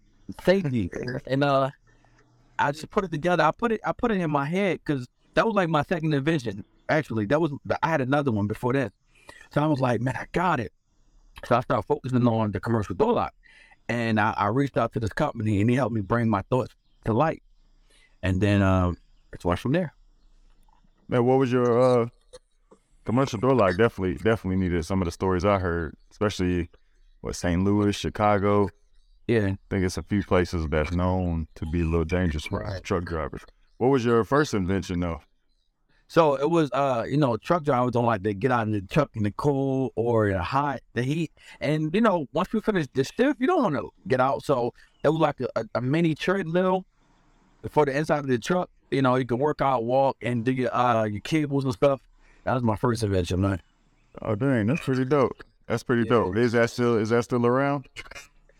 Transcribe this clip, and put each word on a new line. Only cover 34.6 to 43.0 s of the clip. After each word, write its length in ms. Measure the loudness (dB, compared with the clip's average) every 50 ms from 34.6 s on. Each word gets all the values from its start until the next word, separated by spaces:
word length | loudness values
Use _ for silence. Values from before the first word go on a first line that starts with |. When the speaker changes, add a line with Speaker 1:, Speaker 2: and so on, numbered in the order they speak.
| -2 0 -2 -2 -2 -4 -4 -4
Speaker 2:
though? 220 | -2 -4 -4 -8 -12 _ _ _ _ _ _ _ _ _ _ _ _ _ _ _ _ _
Speaker 1:
So 260 | 2 4 4 4 2
it 140 | 0 0 0
was, 200 | 2 2 0 0 0
uh, 320 | -2 0 0 0 -2 -2 -2
you 100 | 0 2
know, 180 | 2 2 0
truck 280 | -2 0 0 0 0 2
drivers 280 | 0 0 2 0 0 0
don't 140 | 0 0
like 160 | 0 0 0 -2
to 100 | -4 -2
get 180 | 0 0 0
out 160 | 0 0 0
in 60 | 0 -2
the 80 | -4
truck 300 | -4 -2 0 0 0 0 -2
in 100 | -4 -4
the 60 | -2
cold 600 | -2 -2 -2 0 0 0 0 0 0 -2 -2 -2 -2
or 340 | -2 0 2 2 2 2 2
in 60 | 0 -2
the 40 | -2
hot, 380 | -2 -2 -2 -2 -2 -4 -8 -12 _ -6
the 80 | -4 -4
heat. 300 | -2 -2 -4 -4 -6 -8 _ -20 -20 -14 -6
And, 340 | -2 -2 0 0 0 0 0
you 60 | 2
know, 260 | 2 4 2 2 -2 -2 -2
once 180 | -4 -2 0 -2
we 80 | -2 0
finish 240 | 0 0 0 -2 0 -2
the 100 | -2